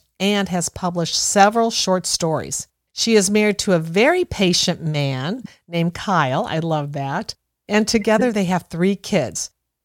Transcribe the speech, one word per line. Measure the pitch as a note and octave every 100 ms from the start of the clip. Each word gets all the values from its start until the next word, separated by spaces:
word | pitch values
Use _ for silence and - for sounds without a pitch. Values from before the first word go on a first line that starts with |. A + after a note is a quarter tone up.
| - -
and | G3 G#3 F#3+
has | F3+ E3
published | - F#3 F3 E3 -
several | - G3+ G3+ A3+ A3+
short | A3+ - F#3 F3+
stories. | - E3 D3+ C#2 - - _ _
She | - - A3
is | G3
married | G#3 G#3+ G3+
to | -
a | F3
very | D#3+ E3+ B3+ F4+
patient | F4 - F#3 F3 - E3+
man | D#3+ D3+ C#3+ C3 C#3 B3 A3 - _
named | E3+ E3+
Kyle. | E3+ - F3+ C#3 C3+ -
I | D#3+
love | E3 D#3 D3
that. | D3 C3+ D3+ G#3+ - _ _ -
And | G#3 A3
together | A#3 G#3 A3 B3+
they | G#3+ F3+
have | F#3 -
three | E3 F#3 G3+
kids. | - G3+ A#2+ - - _ _ _